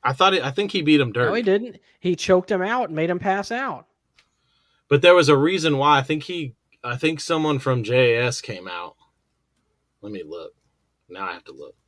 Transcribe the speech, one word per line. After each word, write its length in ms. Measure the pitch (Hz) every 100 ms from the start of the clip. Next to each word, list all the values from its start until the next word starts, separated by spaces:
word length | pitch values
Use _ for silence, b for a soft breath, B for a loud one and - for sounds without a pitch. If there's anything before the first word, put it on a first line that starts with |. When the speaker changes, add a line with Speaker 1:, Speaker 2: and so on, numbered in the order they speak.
Speaker 1:
I 100 | 120
thought 220 | 135 190
it, 100 | 190
I 60 | 135
think 200 | 139 202
he 120 | 196
beat 180 | 151 151
him 120 | 127
dirty. 160 | 107 120
Speaker 2:
No, 60 |
he 80 | 214
didn't. 360 | 214 196 240 - _ _
He 160 | 180
choked 360 | 175 - 185 180
him 100 | 196
out 260 | 185 247 214
and 80 | 156
made 140 | 165
him 80 | 175
pass 320 | 196 196 196
out. 360 | 233 262 147 _ _ _ _ _ _ _ _ _ _ _
Speaker 1:
But 120 | 139
there 140 | 175
was 160 | 180 147
a 60 | 143
reason 420 | 156 185 160 139
why. 200 | 143 143
I 40 |
think 220 | 135 156
he, 300 | 147 175 143 - _ _
I 120 | 120 123
think 240 | 160 160
someone 380 | - 160 156 143
from 240 | 135 127
J 340 | 107 127 123 117
A 100 | 120
S 160 | 113
came 260 | - 98 92
out. 280 | 87 87 _ _ _ _ _ _ _ _ _ _ _
Let 100 | 104
me 100 | 101
look. 300 | 78 85 80 _ _ _ _ _ _
Now 160 | 90 95
I 40 |
have 120 | 87
to 80 | -
look. 220 | 67 71 _